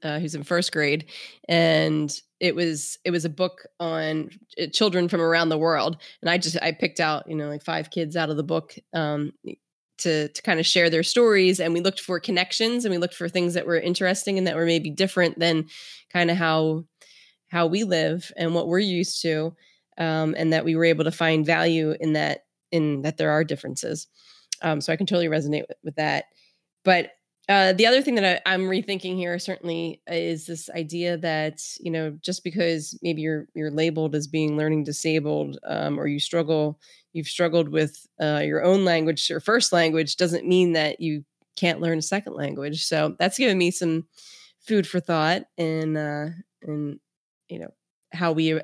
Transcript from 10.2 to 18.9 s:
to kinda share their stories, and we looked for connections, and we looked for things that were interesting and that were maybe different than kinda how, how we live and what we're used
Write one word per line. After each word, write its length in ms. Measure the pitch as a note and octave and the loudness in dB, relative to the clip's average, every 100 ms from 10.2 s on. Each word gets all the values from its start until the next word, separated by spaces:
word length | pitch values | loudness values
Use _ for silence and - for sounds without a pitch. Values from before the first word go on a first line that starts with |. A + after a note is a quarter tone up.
| D3 | -2
to 140 | - | -4
kinda 200 | - D#3+ | 0 0
share 280 | E3 F3+ E3+ | 2 4 4
their 140 | D#3+ | 2
stories, 560 | F3 A#3+ A#3 G3+ F#3 F#3 | 2 4 6 6 4 4
and 140 | E3 | 0
we 60 | E3+ | 0
looked 200 | F#3 F#3+ | 0 -2
for 180 | - F3 | -4 -4
connections, 680 | - F3+ F3+ - A3+ A#3+ A#3 | -2 -2 0 0 0 0 -2
and 60 | |
we 80 | F3 | 0
looked 160 | F3 - | -2 -4
for 140 | E3+ | -4
things 240 | F3+ F3 F3 | 0 0 -2
that 100 | - | 0
were 140 | E3 | 0
interesting 580 | F3 F3+ F#3 G3 - G3 | 0 0 0 0 0 0
and 80 | F#3 | 0
that 100 | D#3+ | 2
were 100 | E3+ | 2
maybe 240 | E3 D3+ | 2 0
different 500 | C#3+ F#3+ - E3+ - | -2 0 2 0 2
than 260 | E3+ D#3+ D#3 - - - _ | 2 2 -2 -10 -20 -20 _
kinda 240 | F3+ E3+ F3 | 0 2 2
how, 500 | E3 D#3+ D#3 D#3 E3 _ - - _ _ _ | 2 2 2 0 -6 _ -20 -20 _ _ _
how 180 | F3 E3 | 0 2
we 180 | F#3+ | 2
live 480 | G#3+ E3+ D#3+ E3+ - - | 0 0 0 -2 -6 -4
and 160 | E3 | -2
what 140 | E3+ E3 | 0 0
we're 100 | F3+ | 0
used 420 | G#3 | 2